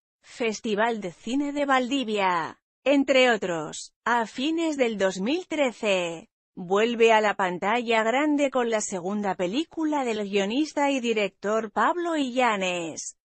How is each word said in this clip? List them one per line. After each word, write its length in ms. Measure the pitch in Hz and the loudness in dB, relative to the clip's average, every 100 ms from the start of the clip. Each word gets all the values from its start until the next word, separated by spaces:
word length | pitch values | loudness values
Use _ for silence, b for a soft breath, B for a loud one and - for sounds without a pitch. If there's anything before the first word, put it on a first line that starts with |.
| _ _ | _ _
Festival 800 | - - 226 208 226 202 233 226 | -14 -4 -4 -4 -2 0 0 -2
de 100 | 190 | -8
Cine 400 | - - 269 285 | -10 -4 -2 -2
de 140 | 294 277 | -2 2
Valdivia, 920 | 262 247 277 220 208 190 175 147 - _ _ | 2 2 0 0 0 0 0 -4 -10 _ _
entre 480 | 262 285 269 269 254 | 2 2 4 4 4
otros. 600 | 220 185 170 151 160 - _ 220 | 4 0 -4 -6 -10 -16 _ -2
A 220 | 240 220 | 0 -2
fines 500 | - 285 330 330 285 | -4 -2 0 0 0
del 220 | 233 208 | 0 0
dos 220 | 190 185 | -2 0
mil 260 | 202 339 - | -2 -2 -2
trece, 840 | 311 262 - 214 190 170 165 - _ _ - | -2 -2 0 0 0 -2 -6 -14 _ _ -12
vuelve 580 | 175 196 226 233 226 | 0 2 2 4 6
a 80 | 220 | 6
la 120 | 214 | 4
pantalla 720 | 196 190 180 196 240 233 226 | 0 -2 -2 -2 -2 0 0
grande 480 | 220 254 302 294 277 | 2 2 2 2 0
con 180 | 262 233 | 0 0
la 120 | 220 | 0
segunda 520 | 214 190 175 208 202 | -2 -6 -4 -2 -2
película 720 | 180 180 233 330 - 311 294 247 | -2 -2 -2 -4 -4 -2 -2 -2
del 240 | 214 202 | -4 -2
guionista 640 | 202 196 247 302 - 277 | 0 0 0 -2 0 0
y 80 | 269 | 0
director 720 | 233 220 196 - 196 220 220 | 0 0 -2 -4 -2 -2 -2
Pablo 440 | - 240 349 339 320 | 0 0 0 -2 -2
Illanes 1000 | 262 247 247 208 185 180 165 120 - - | -2 0 0 0 -2 -2 -6 -8 -12 -16